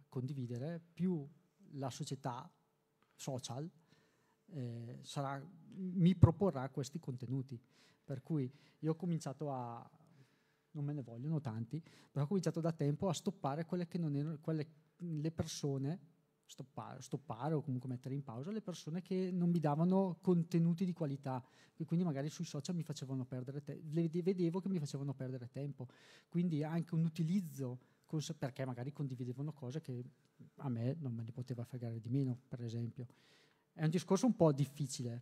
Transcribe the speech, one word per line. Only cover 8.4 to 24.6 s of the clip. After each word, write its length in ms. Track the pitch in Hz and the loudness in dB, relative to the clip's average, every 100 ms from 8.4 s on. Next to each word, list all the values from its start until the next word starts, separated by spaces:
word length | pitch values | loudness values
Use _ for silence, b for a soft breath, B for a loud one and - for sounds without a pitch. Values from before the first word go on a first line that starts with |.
| 127 B B B | -2 B B B
io 120 | 151 | -2
ho 40 | 160 | -2
cominciato 560 | 185 165 147 131 147 | 0 -2 -2 -6 -4
a, 380 | 131 120 117 123 - - b 135 b b b b | -4 -6 -8 -14 -20 -20 b -20 b b b b
non 140 | 156 143 | -6 -4
me 80 | |
ne 80 | 147 | -4
vogliono 400 | 117 117 143 160 | -6 -6 -2 -2
tanti, 400 | 120 110 113 151 - B B | 0 -4 -4 -6 -10 B B
però 140 | - 143 | -2 0
ho 20 | |
cominciato 340 | 202 170 151 | 2 2 2
da 100 | 165 | 0
tempo 380 | 165 143 143 196 | 2 2 2 0
a 40 | |
stoppare 520 | 151 - - 139 143 165 | 0 -2 -2 -2 -2 -2
quelle 220 | 180 170 | -4 -2
che 100 | 180 | -2
non 180 | 165 143 | 0 0
erano, 220 | 151 151 | -2 -4
quelle, 280 | - 160 147 - _ - | -2 -2 -2 -10 _ -12
le 340 | 175 156 156 | -6 -2 -2
persone, 840 | 160 160 - 147 139 135 180 - _ _ _ - | -2 -4 -2 -2 0 -2 -4 -8 _ _ _ -20
stoppa-, 560 | - 135 - 107 - | -16 -14 -12 -12 -12
stoppare 540 | - 143 - 113 139 156 | -8 -6 -6 -4 0 0
o 60 | |
comunque 280 | 139 127 131 | 0 -2 -2
mettere 240 | 123 127 | -6 -4
in 100 | 139 | -6
pausa 280 | 139 113 147 | -6 -8 -6
le 100 | 220 | -6
persone 400 | 202 165 - 170 | -6 -8 -6 -6
che 300 | - 185 185 | -2 0 0
non 180 | 180 175 | 4 4
mi 100 | 170 | 6
davano 600 | 151 143 175 190 196 160 | 4 6 6 6 4 2
contenuti 640 | - 175 165 170 170 170 190 | 4 4 6 6 6 4 2
di 80 | |
qualità, 500 | 175 151 139 139 127 123 B B B | 0 -2 -2 -2 -4 -6 B B B
e 60 | |
quindi 220 | 160 165 180 | 0 2 4
magari 240 | 135 147 | 2 -2
sui 160 | - 165 | -4 -6
social 300 | 147 - 180 | -4 -4 -2
mi 80 | |
facevano 420 | 156 147 131 131 127 | -4 -6 -4 -4 -4
perdere 360 | 127 127 139 | -4 -6 -8
te-, 200 | 143 143 160 | -8 -10 -4
le 140 | 151 | 0
vede-, 180 | 165 170 | 2 2
vedevo 380 | 170 190 170 180 | 2 2 2 0